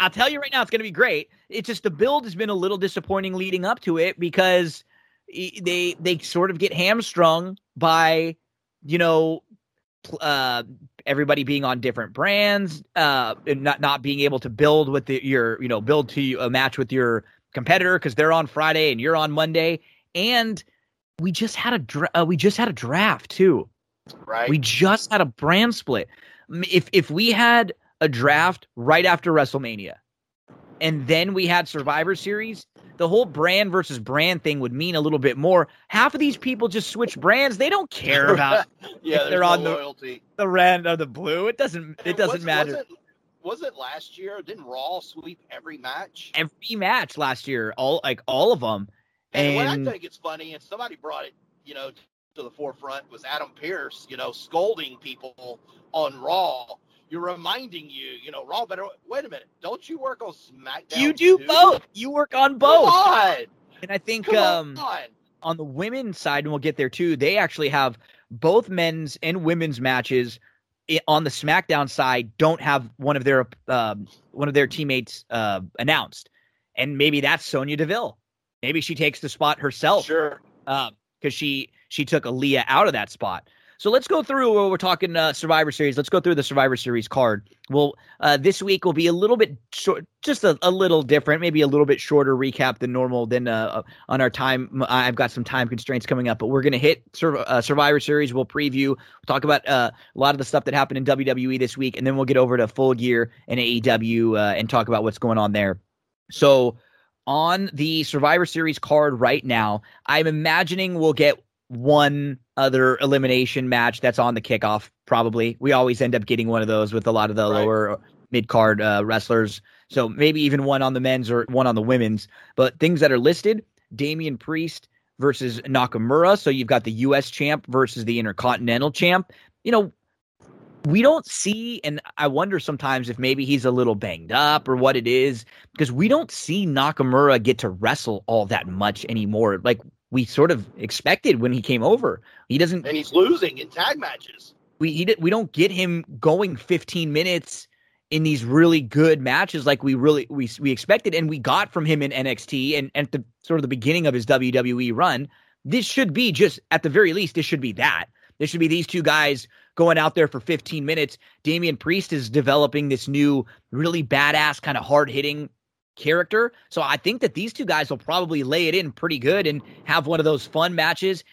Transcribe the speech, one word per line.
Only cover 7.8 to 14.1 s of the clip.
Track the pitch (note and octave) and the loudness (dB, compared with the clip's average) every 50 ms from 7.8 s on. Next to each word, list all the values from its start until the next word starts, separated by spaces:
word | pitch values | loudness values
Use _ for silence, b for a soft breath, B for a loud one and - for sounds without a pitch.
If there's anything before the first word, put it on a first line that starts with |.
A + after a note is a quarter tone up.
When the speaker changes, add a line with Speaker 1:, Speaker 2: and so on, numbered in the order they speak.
| E3 E3 D#3+ E3 E3 D#3+ E3 D#3+ E3 E3 D#3+ - _ _ _ _ _ _ _ _ _ | 2 2 4 4 4 4 4 2 0 -2 -6 -10 _ _ _ _ _ _ _ _ _
Speaker 1:
you | C#3 D#3 | -4 0
know, | F3 F3 E3 E3 D#3+ D#3+ D#3+ E3 - - _ A3 _ _ _ _ _ _ _ _ _ - | 2 2 4 4 4 2 2 -2 -6 -10 _ -20 _ _ _ _ _ _ _ _ _ -18
pl-, | - D#3+ - D#3+ | -16 -14 -6 -4
uh, | D3+ C#3+ C#3 C3 B2+ B2 A#2+ A2+ - B2+ - - - _ - - | -2 -2 0 0 -2 -2 -4 -6 -10 -16 -20 -20 -20 _ -12 -6
everybody | - C#3 C#3 D3 C#3 D3 D3 C#3 | -4 -2 -2 0 0 0 0 0
being | C#3 C#3+ C#3+ C#3 | -2 -2 -2 -2
on | B2+ B2+ B2 | -2 -4 -2
different | B2 B2+ A2+ A#2+ A2 - A#2+ | -2 -4 -4 -4 -8 -10 -6
brands, | C3+ D#3 G3 G3+ G#3 G#3 G#3 G3+ G3+ G3+ F3 D#3 D3 - _ _ | -2 0 0 2 2 2 2 2 0 -2 -4 -6 -12 -16 _ _
uh, | F3 D#3+ C#3+ C#3 C3 A#2+ A2 A2 - - | 0 0 2 2 0 0 -2 -6 -8 -4
and | - C#3+ C3+ C#3 | -4 -4 0 0
not, | D3 C#3+ C3 D3 | -2 -2 0 0
not | C#3+ C#3+ C3+ | -2 -2 -2
being | A#2+ C#3+ | -2 -4